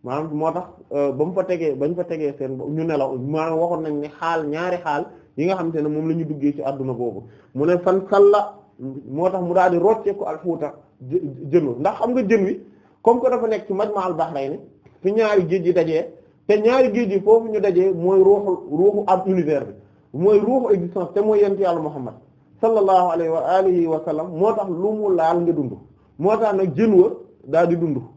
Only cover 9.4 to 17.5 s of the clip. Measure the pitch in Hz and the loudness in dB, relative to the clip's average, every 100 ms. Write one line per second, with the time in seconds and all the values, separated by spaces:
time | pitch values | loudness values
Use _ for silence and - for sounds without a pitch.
9.4 | 175 175 180 175 185 220 202 196 160 156 | 0 2 4 4 2 2 -2 -4 -6 -6
10.4 | 175 160 147 - _ _ 127 165 156 123 | -6 -4 -6 -10 _ _ -6 -6 -6 -10
11.4 | 147 151 143 120 165 208 233 247 202 220 | 0 0 2 -2 -2 -2 -2 0 2 2
12.4 | 190 294 - _ _ _ - 240 254 247 | 2 -2 -10 _ _ _ 2 2 2 0
13.4 | 220 214 - 196 214 208 185 165 160 147 | -2 -4 -4 -4 -2 -2 -4 -2 -4 -4
14.4 | 139 160 - _ _ _ 185 214 214 208 | -6 -8 -14 _ _ _ -2 0 2 2
15.4 | 165 190 170 180 160 160 175 - _ _ | 2 0 2 2 2 -2 -4 -12 _ _
16.4 | - 208 214 262 254 208 233 196 202 226 | 0 2 4 4 2 2 0 0 4 4
17.4 | 226 | 4